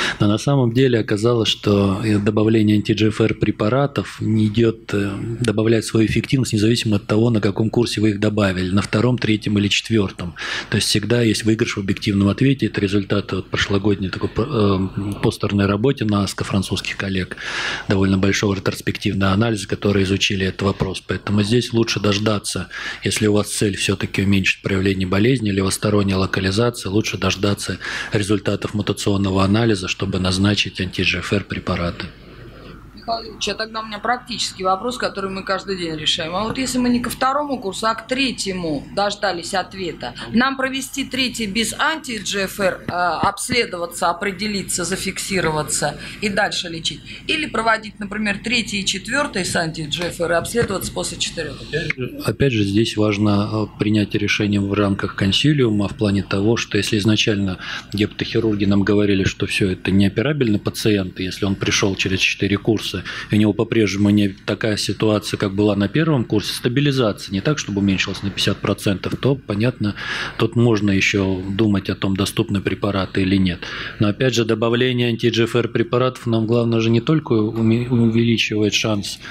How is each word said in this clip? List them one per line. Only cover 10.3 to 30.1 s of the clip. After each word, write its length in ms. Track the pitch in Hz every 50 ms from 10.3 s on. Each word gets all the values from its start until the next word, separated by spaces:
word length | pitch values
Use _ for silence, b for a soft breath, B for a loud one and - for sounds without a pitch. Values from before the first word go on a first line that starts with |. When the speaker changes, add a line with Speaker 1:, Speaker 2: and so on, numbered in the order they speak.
| 80 B B B B B B B
Speaker 1:
То 80 | - 104
есть 100 | - -
всегда 340 | - 107 101 104 120 120 117
есть 220 | 110 101 - -
выигрыш 320 | 107 110 107 117 - -
в 40 | 104
объективном 480 | 98 95 98 - - 107 101 98 98 101
ответе. 380 | 101 - 131 139 135 131 113
Это 140 | 104 - -
результаты 560 | 101 95 98 104 98 - 107 101 - - -
вот 120 | 92 - -
прошлогодней 600 | - - - - 101 98 98 107 101 - 98 90
такой, 220 | - - - 98 -
э, 520 | - 110 - - 113 104 101 98 92 95 95 - 101 98 101 98 - -
постерной 440 | 117 - - - 98 104 101 101
работе 380 | 98 101 101 113 139 139 - 110
наска 380 | 107 104 101 98 92 - - 101
французских 540 | - - 98 92 - 101 92 - - -
коллег, 400 | - 95 98 98 92 87 - - B B B B B B B B B B B
довольно 300 | 107 95 98 95 98 95
большого 380 | 95 98 95 - - 104 98
ретроспективного 760 | 95 - 107 - - - - 101 - - 104 92 95 98 98 98
анализа, 360 | 101 113 117 113 98 95 -
которые 360 | 101 - - 104 98 101 98
изучили 420 | 92 98 92 - - 104 95 95
этот 160 | 95 - - 98
вопрос. 400 | 98 95 - 101 95 90 - -
Поэтому 360 | - 101 92 - - 101 104 104
здесь 300 | 101 117 123 120 - 117
лучше 280 | 113 113 113 - 110
дождаться, 680 | 101 104 101 101 107 110 104 98 - - - 95 87 - B B B B B B B
если 220 | 104 98 - 110
у 80 | 107 104
вас 140 | 104 98 - -
цель 240 | - 113 104 95
все-таки 460 | - - - 98 - - 95 - - 98
уменьшить 400 | 95 101 98 92 - - - -
проявление 440 | - 98 95 95 98 95 92 95
болезни, 440 | 90 95 98 107 123 139 120 107 104
левосторонняя 680 | 95 98 95 95 - - - 107 104 104 101 98 95
локализация, 720 | 95 98 95 - - 92 95 95 104 120 120 - - - 98
лучше 280 | 95 110 110 - - 92
дождаться 600 | 95 90 92 92 101 101 101 - - - 92 - B B B B B B B
результатов 640 | 110 101 95 107 98 - 107 101 98 - 104 -
мутационного 720 | 107 98 - 101 - - 107 101 98 98 98 95 98 95
анализа, 440 | 95 101 113 120 113 107 92 92 92
чтобы 300 | - - 98 98